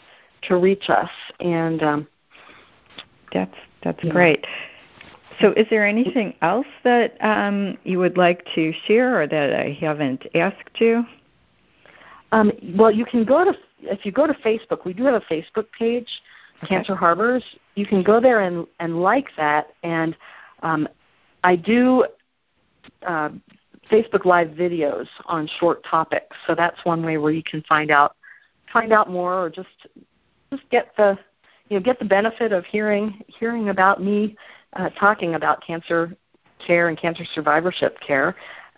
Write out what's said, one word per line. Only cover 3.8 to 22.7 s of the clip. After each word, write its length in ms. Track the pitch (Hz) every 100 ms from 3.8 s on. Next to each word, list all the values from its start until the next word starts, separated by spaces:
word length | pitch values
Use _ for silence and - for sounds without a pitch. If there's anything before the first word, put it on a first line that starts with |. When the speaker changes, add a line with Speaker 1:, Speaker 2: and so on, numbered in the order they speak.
Speaker 2:
that's 200 | 175 160
Speaker 1:
yeah. 80 | 165
Speaker 2:
great. 340 | 170 175 151 - - - - - - - - - -
So 120 | 208
is 120 | - 220
there 140 | 220
anything 500 | 208 220 262 269 196 -
else 240 | 165 214 277 -
that, 320 | 247 240 226 -
um, 580 | 214 208 202 202 196 -
you 160 | - 180
would 180 | 180 180
like 300 | 175 180 -
to 180 | - 160 160 -
share 340 | 220 254 220
or 60 | 143
that 260 | 156 143
I 180 | - -
haven't 540 | 143 160 151 139 135 - 170
asked 440 | 180 - - -
you? 240 | 226 233 233 - _ _ _ _ _ _ _ - - - -
Speaker 1:
Um, 220 | 220 208 - - 185
well, 140 | 226
you 120 | 220
can 200 | 233 240
go 200 | 220 285
to, 140 | 370 - _ _
if 260 | - 196 202
you 60 |
go 140 | 190 311
to 60 |
Facebook, 520 | - 220 220 - -
we 80 | 180
do 100 | 185
have 100 | 269
a 60 | 226
Facebook 460 | - 160 - 220 214 -
page, 320 | 233 247 233 - - - - _
Speaker 2:
Okay. 100 | - 190
Speaker 1:
Cancer 180 | -
Harbors. 500 | 180 175 170 226 254 - - _
You 100 | 202
can 200 | 202 196
go 160 | 180 226
there 200 | 254 226
and, 260 | 185 175 165 -
and 240 | 170 165
like 280 | 185 262 277 -
that. 380 | 151 151 - _
And, 340 | 170 165 160 160 - - - _
um, 260 | 165 156 151 _ _ _ _ _
I 140 | 180 180
do, 500 | 196 233 254 254 - - _ _ _ _ _